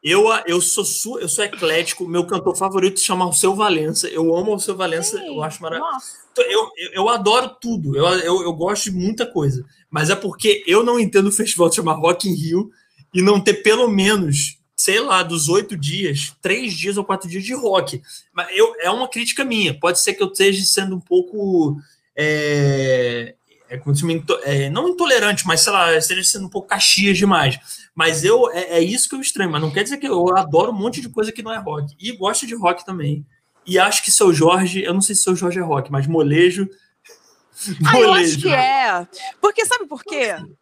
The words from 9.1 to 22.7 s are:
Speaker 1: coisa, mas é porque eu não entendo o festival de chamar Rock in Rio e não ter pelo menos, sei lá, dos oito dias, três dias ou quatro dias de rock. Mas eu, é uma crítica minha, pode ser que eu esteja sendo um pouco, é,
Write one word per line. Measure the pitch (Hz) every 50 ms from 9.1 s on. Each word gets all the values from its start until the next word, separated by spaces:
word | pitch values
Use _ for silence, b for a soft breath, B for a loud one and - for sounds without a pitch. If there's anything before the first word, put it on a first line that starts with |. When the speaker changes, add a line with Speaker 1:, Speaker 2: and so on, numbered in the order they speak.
| 220 220 240
Speaker 1:
coisa, | 233 - 175 147 139 131 127 - b b b b b
mas | - 151 151 160
é | 196
porque | 196 - 196 160 - - 220 202 202 -
eu | 170 180 214 233
não | 240 240 240
entendo | 226 180 - 196 196 202
o | 196
festival | - - - - 170 175 165
de | 170
chamar | - 165 165 156
Rock | 151 156 - 262 - - 202
in | 175
Rio | 147 156 160 165 185 214 220 b b b b b b b _ _
e | 180 185
não | 202 208 202
ter | 202 208 202 208 -
pelo | 208 214 240 254 233
menos, | 208 196 190 196 214 202 185 151 143 147 143 - - _ _ _ _
sei | - - - 190 220
lá, | 247 285 190 185 180
dos | 165 170 165 147 151
oito | 170 202 214 220 214
dias, | 170 139 143 147 190 196 165 139 143 143 - - _ -
três | 185 190 233 262 226 180
dias | 156 160 196 202 202
ou | 196
quatro | - 190 185 -
dias | 175 170 196 190
de | 208 254
rock. | - 247 214 190 185 170 - - 123 B B B B B B
Mas | _ - 175 175
eu, | 185 190 220 220 - -
é | 165 180
uma | 202 240 254 254
crítica | - 233 233 233 - - 277
minha, | 262 233 220 202 160 139
pode | - - 170 185 -
ser | - 220 196
que | - 202
eu | 185
esteja | 190 - 190 196 196 190 190
sendo | - - - 196 190 190
um | 180
pouco, | - _ 180 180 180 180 - 214 202 196 185 175 160 147 147 147 B B B B B B B
é, | - 151 151 151 151 151 147 147 147 143 143